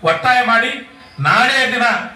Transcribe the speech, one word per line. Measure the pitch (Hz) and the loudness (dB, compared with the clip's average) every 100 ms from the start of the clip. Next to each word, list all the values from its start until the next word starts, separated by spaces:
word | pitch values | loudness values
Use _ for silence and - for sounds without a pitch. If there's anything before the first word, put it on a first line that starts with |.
ಒತ್ತಾಯ | 165 165 254 247 247 | 0 0 2 2 2
ಮಾಡಿ | 170 - - - - - - | 0 0 -6 -14 -20 -20 -4
ನಾಳೆ | 143 - 247 262 247 | 0 2 2 2 -2
ದಿನ | 240 233 - - | 0 -2 -2 -8